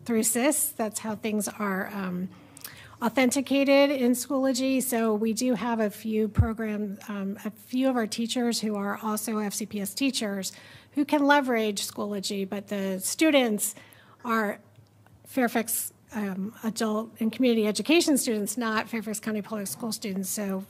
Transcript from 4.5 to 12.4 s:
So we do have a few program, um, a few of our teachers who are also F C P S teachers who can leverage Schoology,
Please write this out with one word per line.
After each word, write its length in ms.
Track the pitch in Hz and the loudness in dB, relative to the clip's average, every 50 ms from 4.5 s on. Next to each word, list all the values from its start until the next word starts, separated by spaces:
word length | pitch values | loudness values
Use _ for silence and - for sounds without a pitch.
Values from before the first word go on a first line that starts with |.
| 269 233 262 269 269 262 - | 2 2 2 2 2 2 0
So 300 | - 254 226 226 226 214 | 0 0 2 2 2 2
we 180 | 208 226 226 | 2 2 0
do 220 | 220 214 254 254 247 | 0 2 2 2 2
have 260 | 185 208 240 233 220 | 0 0 0 0 0
a 100 | 220 208 | 0 0
few 380 | 202 - - 226 220 214 220 214 | -2 -4 -6 -2 0 0 0 2
program, 720 | 208 - - 226 226 226 226 220 214 208 214 208 190 220 - - | 4 4 4 4 2 -2 -4 -4 -2 -4 -4 -6 -6 -10 -10 -10
um, 320 | 208 202 196 196 196 - - | -8 -6 -6 -6 -6 -6 -8
a 40 | 220 | -10
few 400 | 202 - - - - 254 262 262 | -12 -12 -12 -4 -2 2 2 2
of 60 | 262 | 2
our 100 | 247 226 | 2 0
teachers 540 | 214 - - 233 226 - 254 240 240 233 226 | -2 -2 -4 -4 -2 0 0 0 0 0 0
who 160 | - 220 208 | 0 -2 -2
are 240 | 202 196 202 202 214 | -2 -2 -4 -4 -4
also 380 | - 214 214 214 214 - 220 214 | -4 -4 -4 -2 -4 -4 -4 -2
F 140 | 214 202 196 | -2 -4 -4
C 100 | - 226 | -6 -6
P 160 | 202 - 208 | -6 -6 -6
S 140 | 196 190 - | -6 -6 -4
teachers 560 | - 277 277 254 - 233 208 202 196 190 - - - - - - - - - | 0 0 0 0 0 -2 -4 -4 -4 -6 -8 -10 -12 -18 -20 -20 -20 -20 -8
who 140 | - - 294 | -2 -2 0
can 200 | - - 302 285 | 2 4 4 6
leverage 600 | 277 285 294 269 254 247 226 220 214 208 196 - - | 6 6 6 6 4 2 2 2 0 -2 -2 -6 -6
Schoology, 600 | - - 220 208 208 202 190 - 208 196 | -6 -6 -6 -4 -4 -6 -6 -4 -4 -4